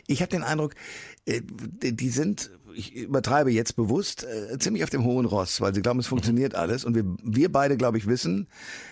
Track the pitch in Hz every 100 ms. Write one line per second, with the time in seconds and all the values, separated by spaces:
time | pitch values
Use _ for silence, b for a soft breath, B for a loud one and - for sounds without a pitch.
0 | - 127 180 185 123 156 151 - B B
1 | B B - 117 113 123 - 202 - 117
2 | 127 120 160 202 - 90 - 92 101 110
3 | 113 139 117 139 139 113 113 - 110 139
4 | 202 - 123 110 101 131 - - 160 143
5 | 120 127 120 101 90 - 98 98 107 123
6 | 120 127 98 117 135 95 82 120 123 113
7 | 98 90 - 110 165 139 139 139 123 113
8 | 101 123 165 196 202 B B B B